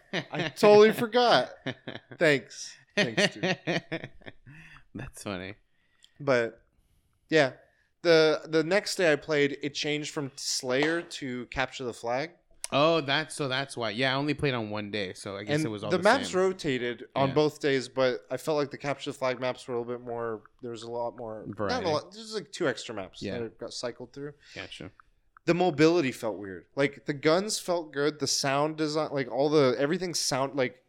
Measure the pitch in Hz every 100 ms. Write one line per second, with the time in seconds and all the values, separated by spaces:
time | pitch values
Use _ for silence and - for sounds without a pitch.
0 | _ 170 - 151 160 - 214 208 220 214
1 | 233 240 240 143 - - 135 - - -
2 | - 123 165 139 - - - - _ -
3 | 143 123 202 - 185 180 - 160 - 160
4 | - - - - - 151 - - - 101
5 | 139 - 107 92 95 - _ _ _ _
6 | _ - 139 123 113 - _ _ _ _
7 | _ _ - 156 131 - _ _ _ _
8 | 170 160 156 151 - 160 160 196 202 -
9 | 170 143 160 151 143 139 147 - 151 147
10 | 147 160 135 - - - 127 131 156 170
11 | 175 - 135 123 117 139 127 - 123 -
12 | 117 123 151 - _ _ - 135 156 165
13 | 139 143 156 - 139 131 135 127 113 107
14 | 135 135 147 139 143 123 107 104 104 104
15 | 92 - 104 98 104 147 156 107 107 180
16 | 196 269 - 185 190 185 156 127 120 117
17 | - 131 135 147 151 - 147 135 120 127
18 | 127 120 - 127 - 147 131 - 143 135
19 | 147 127 131 123 127 123 - 120 120 120
20 | 123 117 117 110 - _ 123 113 117 120
21 | 120 117 113 110 - 104 98 92 - 151
22 | - 220 220 220 - - 151 117 - 107
23 | 90 - 104 117 113 - 117 - 123 117
24 | 123 139 147 143 - 92 95 - 87 -
25 | _ _ _ _ - 170 180 139 156 175
26 | 131 117 117 95 101 87 - - 139 -
27 | - 147 156 170 214 - - 175 156 143
28 | 147 147 135 - 139 139 156 156 156 156
29 | 151 135 120 123 147 151 131 117 143 180
30 | 180 147 - 131 135 143 123 -